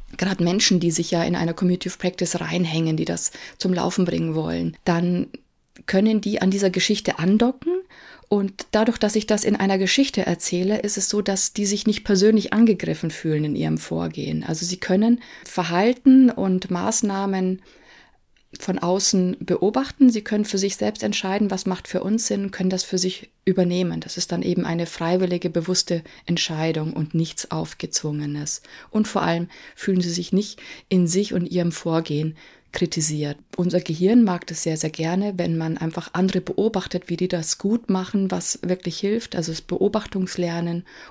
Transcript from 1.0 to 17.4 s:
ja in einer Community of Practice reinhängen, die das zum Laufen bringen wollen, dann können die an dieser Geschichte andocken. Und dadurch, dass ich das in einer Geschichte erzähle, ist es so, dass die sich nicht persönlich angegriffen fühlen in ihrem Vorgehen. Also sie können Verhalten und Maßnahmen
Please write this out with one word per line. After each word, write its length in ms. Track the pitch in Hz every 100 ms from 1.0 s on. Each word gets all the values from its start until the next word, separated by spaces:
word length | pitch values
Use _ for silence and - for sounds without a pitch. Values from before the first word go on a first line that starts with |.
| 170
ja 120 | 170
in 120 | 165 175
einer 180 | 165
Community 360 | 165 180 180 180
of 80 | -
Practice 420 | 180 180 175 175
reinhängen, 580 | 160 175 170 160 160 156
die 80 | 165
das 260 | 170 - - - -
zum 160 | 185
Laufen 320 | 175 175 190 175
bringen 300 | 170 165 156
wollen, 420 | 160 170 170 - -
dann 420 | 170 175 175 - - _ _ _ - -
können 340 | 190 214 214
die 200 | 202 214
an 100 | 185
dieser 180 | 196 196
Geschichte 500 | 185 - 208 - -
andocken. 540 | 170 208 240 262 339 370 370 - - - -
Und 400 | 208 196 - -
dadurch, 260 | 214 220 226
dass 180 | 208 214
ich 100 | -
das 180 | 214
in 120 | - 208
einer 220 | 196 190
Geschichte 480 | 190 - 269 - 180
erzähle, 540 | 170 - 175 185 214
ist 180 | 208 208
es 120 | -
so, 120 | 208
dass 320 | 202 196 -
die 120 | - 202
sich 220 | 208 220
nicht 160 | 208
persönlich 480 | - 196 208 220 190
angegriffen 580 | 208 226 185 165 160 165
fühlen 320 | - 160 151
in 120 | 151 -
ihrem 220 | 160 156
Vorgehen. 640 | - 165 165 156 - 156
Also 220 | - 160 175
sie 120 | 180
können 440 | - - 226 240 - - -
Verhalten 840 | - 165 175 220 254 269 262 254
und 400 | - 190 185 -
Maßnahmen 920 | 175 196 226 208 196 196 190